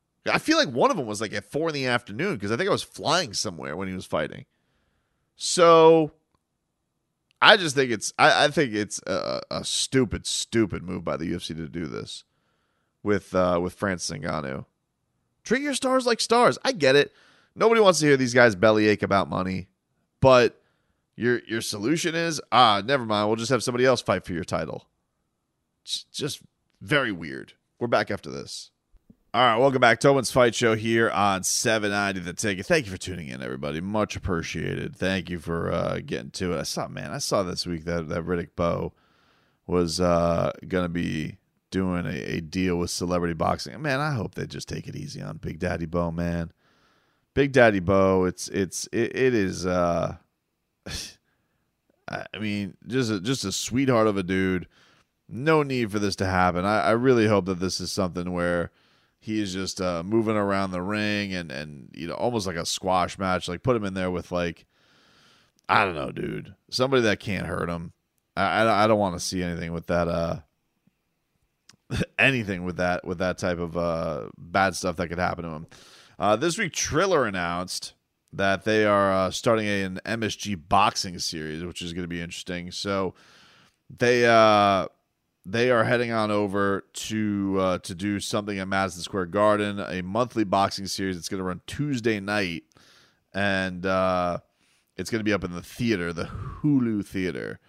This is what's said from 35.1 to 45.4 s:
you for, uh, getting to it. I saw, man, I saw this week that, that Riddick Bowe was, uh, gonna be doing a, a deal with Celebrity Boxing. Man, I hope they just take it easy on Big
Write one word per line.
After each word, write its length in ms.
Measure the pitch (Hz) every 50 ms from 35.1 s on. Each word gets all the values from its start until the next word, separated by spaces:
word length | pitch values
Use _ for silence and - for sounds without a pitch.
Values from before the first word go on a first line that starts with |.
| 95 95 - 87
you 80 | 87 85
for, 340 | 80 87 85 85 90 92 90
uh, 280 | 85 90 90 90 90 87
getting 260 | - 92 65 58 69 -
to 200 | - 95 90 87
it. 60 | 76
I 60 | -
saw, 220 | - - 180 127
man, 260 | - 90 95 95 71 85
I 40 |
saw 260 | 139 - - 139 110 95
this 220 | 87 87 - -
week 220 | 87 87 80 78
that, 240 | 85 85 85 80 76
that 140 | 90 90 82
Riddick 260 | 85 90 85 85 - _
Bowe 360 | - 87 85 87 92 87 82 - _ _ _ _ _ _ _ _ _ _ _ _ _ _
was, 360 | - 90 90 87 85 80 85 90
uh, 500 | 87 87 85 85 85 85 87 - - - - - -
gonna 220 | 95 92 90 87
be 480 | 82 85 87 90 92 78 76 - 98 - _ _ _ _ _ -
doing 340 | - 92 95 92 90 87 87
a, 60 | 95
a 300 | 90 69 50 - - - 85
deal 340 | 78 78 95 90 92 87
with 140 | 85 87 90
Celebrity 420 | - - - 87 90 87 87 85 85
Boxing. 480 | 78 87 90 90 - - - - 92
Man, 200 | 151 151 131 135
I 120 | 147 156 147
hope 220 | 117 92 - -
they 120 | 92 92
just 220 | - - - - -
take 180 | - - -
it 80 | - -
easy 280 | - 98 95 - - 92
on 160 | 98 101
Big 200 | 107